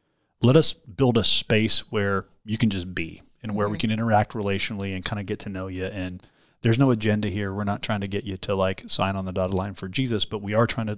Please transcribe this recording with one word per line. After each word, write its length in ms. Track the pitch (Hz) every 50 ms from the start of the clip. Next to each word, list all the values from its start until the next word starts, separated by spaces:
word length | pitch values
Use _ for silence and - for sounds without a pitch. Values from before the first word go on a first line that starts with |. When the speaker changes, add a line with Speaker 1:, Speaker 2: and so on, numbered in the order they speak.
| _ _ _ _ _ _ _ _
Speaker 1:
let 140 | - 117 127
us 180 | 160 151 - -
build 440 | - _ 127 98 - 135 123 113
a 60 | 113 104
space 680 | - - - - - 117 107 110 107 - - - -
where 340 | 120 107 101 98 98 95 - - _ _ _
you 140 | 107 107
can 120 | 110 120 110
just 240 | 98 95 87 92 87
be 280 | 85 82 80 - - - _ _ _
and 140 | - 110 101
where 120 | 107 104 104
we 80 | 107
Speaker 2:
Mm-hmm. 40 | -
Speaker 1:
can 100 | - 110
interact 420 | 110 110 117 113 107 104 107 - -
relationally 600 | 113 101 101 98 98 - - 110 98 98 98 95
and 100 | 92 92
kinda 200 | - 110 101 101
get 160 | 98 104 -
to 100 | - 104
know 180 | 95 92 92
you. 180 | 95 92 92 95
And 360 | 95 104 98 90 90 90 92 - _ _ _ _ _ _ _
there's 180 | - 120 110 123
no 100 | 139 131
agenda 400 | 120 110 107 107 107 107 104 104
here. 240 | 92 104 101 98 95
We're 100 | 101 104
not 200 | 101 101 104 -
trying 180 | - 110 101
to 60 | 101
get 160 | 98 98 98 -
you 140 | 104 95
to, 180 | 90 - - 101
like, 300 | 95 95 95 95 - -
sign 280 | 233 - - 101 95 98
on 100 | 98 95
the 60 | 92
dotted 220 | 90 95 92 92 98
line 220 | 92 95 101 95
for 120 | - -
Jesus, 380 | 95 92 - 135 123 117 101 -
but 160 | - 107 104
we 140 | 101 98 107
are 100 | 110 117
trying 220 | 113 - - 113
to 80 | 107 104